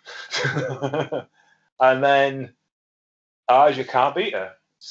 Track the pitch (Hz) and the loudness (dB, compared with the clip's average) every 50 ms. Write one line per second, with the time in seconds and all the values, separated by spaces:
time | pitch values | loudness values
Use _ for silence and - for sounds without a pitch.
0 | _ - - - - - - - 165 135 - 143 131 131 135 - 143 135 143 156 | _ -18 -18 -18 -14 -10 -6 -4 -4 -4 -4 -4 -6 -6 -6 -6 -6 -6 -4 -6
1 | 139 - 156 131 - _ _ _ _ _ _ _ _ _ _ - 131 131 131 131 | -6 -6 -8 -10 -10 _ _ _ _ _ _ _ _ _ _ 2 2 4 4 4
2 | 139 139 139 139 139 139 135 135 127 107 - _ _ _ _ _ _ _ _ _ | 2 4 4 4 2 2 -2 -6 -10 -12 -16 _ _ _ _ _ _ _ _ _
3 | _ _ _ _ _ _ _ _ _ - 123 131 143 151 135 131 123 - - 127 | _ _ _ _ _ _ _ _ _ 2 4 6 6 4 4 0 -4 -2 0 2
4 | 127 147 143 170 214 208 - 95 95 95 - _ _ _ _ _ - - | 2 2 0 -2 -4 -4 -6 -6 -8 -10 -12 _ _ _ _ _ -14 -12